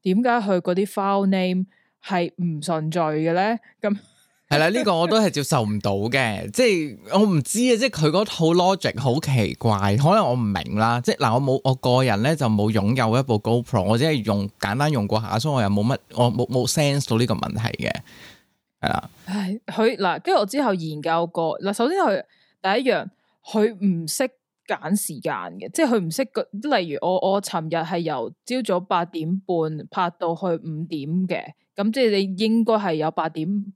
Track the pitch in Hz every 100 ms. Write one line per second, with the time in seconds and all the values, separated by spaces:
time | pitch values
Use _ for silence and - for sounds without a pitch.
0 | 190 190 247 240 202 180 175 180 202 -
1 | 196 196 196 190 185 185 185 _ _ _
2 | - 185 175 - 175 151 147 160 156 170
3 | 156 156 160 170 202 233 _ _ 208 208
4 | _ _ _ _ _ 147 156 226 208 165
5 | 175 220 208 151 135 143 104 104 101 98
6 | 110 139 120 95 92 156 247 180 151 110
7 | 101 175 208 165 123 214 254 226 262 -
8 | 156 175 214 - 165 175 180 196 123 -
9 | 131 131 143 131 92 - 117 104 101 107
10 | 147 214 151 123 110 95 62 104 113 120
11 | 123 - 127 117 139 131 131 127 127 127
12 | 131 101 123 160 123 104 107 107 101 131
13 | 110 120 139 107 110 120 117 110 92 117
14 | 160 151 107 101 101 _ 98 117 151 139
15 | 101 107 107 107 151 135 101 101 110 139
16 | _ - 123 120 120 127 113 - 147 143
17 | - 113 123 104 - - 110 - - -
18 | - - - - _ _ _ _ - -
19 | - - - 202 185 214 - - 226 240
20 | 190 165 - 359 202 277 254 190 160 151
21 | 165 165 170 175 165 - 202 208 240 381
22 | 302 185 - _ _ _ 190 214 262 180
23 | 180 _ _ _ - 220 214 202 196 170
24 | 156 - 262 _ _ _ - 190 151 202
25 | - 143 160 117 87 90 - - 294 226
26 | 170 165 269 - - 202 285 240 170 139
27 | 175 185 190 202 202 175 160 165 160 175
28 | 160 135 113 - - 254 220 180 185 180
29 | 175 170 160 190 190 175 156 156 - -
30 | 185 - 170 165 190 165 165 156 170 156
31 | 143 175 185 151 - - _ - 202 269
32 | 233 196 196 185 220 226 226 220 202 160
33 | 156 156 165 160 165 202 196